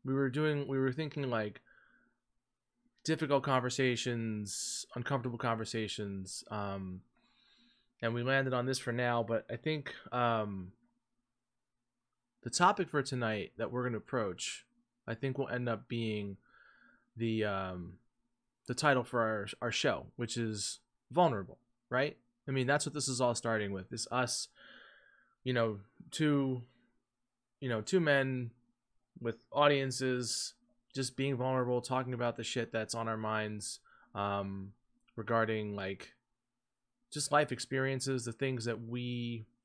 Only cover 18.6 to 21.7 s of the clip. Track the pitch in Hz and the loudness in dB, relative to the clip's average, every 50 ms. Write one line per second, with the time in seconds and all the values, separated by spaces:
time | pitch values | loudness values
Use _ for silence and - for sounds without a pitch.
18.6 | _ - 123 - - 151 139 127 117 - - 120 113 110 110 107 101 104 - - | _ -6 -4 0 2 4 4 4 2 0 0 0 2 2 0 -2 -4 -6 -6 -4
19.6 | - 120 110 - - 143 104 - - - - - 123 113 - 120 117 110 107 104 | -4 -2 -2 0 2 2 0 0 -4 -8 -8 -6 -6 -4 -2 -2 -2 -2 -2 -4
20.6 | 104 - - - _ _ _ _ _ - 120 160 180 160 120 101 95 - - - | -4 -6 -6 -10 _ _ _ _ _ -2 4 6 6 6 4 2 -4 -6 -12 -18
21.6 | _ _ | _ _